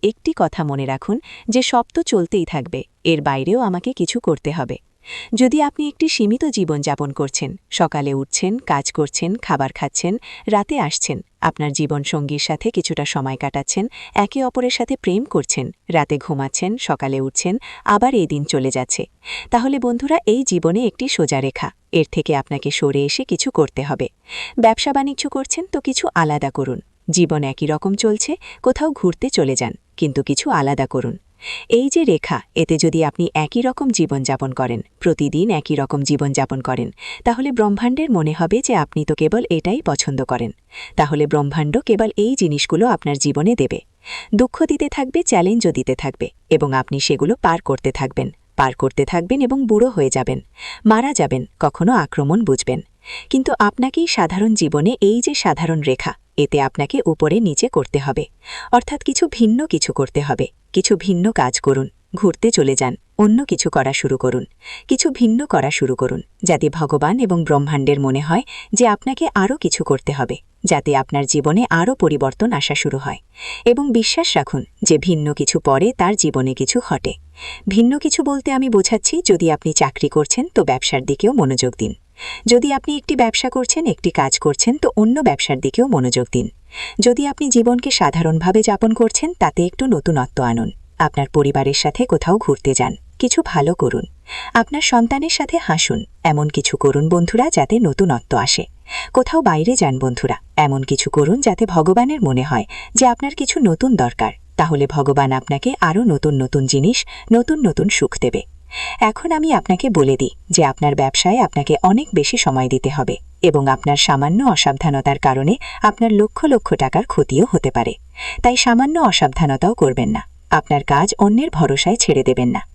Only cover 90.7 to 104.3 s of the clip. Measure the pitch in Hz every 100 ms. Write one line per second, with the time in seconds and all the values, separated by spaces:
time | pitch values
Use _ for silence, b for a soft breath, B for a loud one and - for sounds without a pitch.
90.7 | - - - - - 139 151 139 139 135
91.7 | 143 147 - 247 - 170 214 - 139 135
92.7 | 131 123 - - - 247 339 - 165 170
93.7 | 170 123 - - - B B B 233 -
94.7 | 294 - 240 233 269 320 - 277 330 -
95.7 | 160 - 220 - - 160 147 147 147 -
96.7 | - 139 139 160 175 170 220 302 - 135
97.7 | 233 175 135 185 120 - 127 - - -
98.7 | - B B B 254 - 320 220 156 180
99.7 | 254 147 131 131 123 135 - - - 143
100.7 | 135 135 139 - 151 143 254 330 370 208
101.7 | 170 160 202 254 302 151 127 143 117 -
102.7 | B B - 254 233 285 - 269 349 208
103.7 | 165 262 214 120 - 107